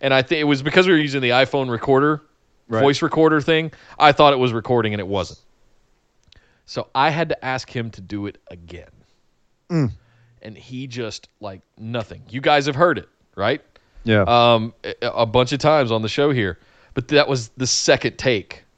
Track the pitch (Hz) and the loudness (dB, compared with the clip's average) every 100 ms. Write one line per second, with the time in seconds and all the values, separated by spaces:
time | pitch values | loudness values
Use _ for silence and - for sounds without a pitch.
0 | 135 131 123 160 147 139 143 185 185 160 | 0 0 0 0 0 0 0 2 4 2
1 | 147 135 127 123 131 139 127 117 - 135 | 0 -2 0 2 2 -2 -4 -4 0 2
2 | 147 151 _ _ _ _ - 110 139 139 | 2 -2 _ _ _ _ -6 0 2 2
3 | 156 156 160 156 139 160 160 - - - | -2 2 2 2 0 0 -2 -10 -12 2
4 | 151 143 151 139 127 117 - 123 110 104 | 4 6 4 4 0 -2 -2 0 0 -4
5 | 95 98 85 - _ _ _ _ _ _ | -4 -6 -6 -12 _ _ _ _ _ _
6 | _ _ _ _ _ _ - - - 131 | _ _ _ _ _ _ -14 -10 -6 0
7 | 147 151 160 151 127 131 - 123 117 104 | 0 0 -4 -4 -6 -8 -8 -10 -10 -12
8 | 92 104 101 - - 90 85 87 87 _ | -12 -10 -10 -12 -20 -20 -20 -20 -20 _
9 | _ _ _ _ _ _ - 170 127 - | _ _ _ _ _ _ -6 -2 -2 -6
10 | _ _ _ _ 110 101 - 127 135 120 | _ _ _ _ -20 -20 -16 -14 -12 -10
11 | 113 - _ _ 104 95 _ - 110 120 | -10 -12 _ _ -16 -16 _ -16 -10 -8
12 | 107 - - 123 147 147 143 135 175 117 | -8 -14 -14 -4 0 2 0 0 0 0
13 | - _ _ - 101 147 _ _ _ - | -8 _ _ -4 -4 -4 _ _ _ -8
14 | 113 107 98 120 120 117 113 - - - | 0 2 4 4 6 4 0 -10 -14 -8
15 | 120 - 117 123 127 139 151 156 120 113 | -6 -2 0 2 0 0 2 2 2 -2
16 | 110 - 143 127 98 82 _ _ _ - | -4 -2 0 0 -2 -6 _ _ _ -10
17 | 123 147 143 135 113 - 127 - - 135 | 0 2 2 -2 -6 -6 -4 -2 2 2
18 | 120 - 135 110 - - _ | 0 -4 -2 -2 -6 -18 _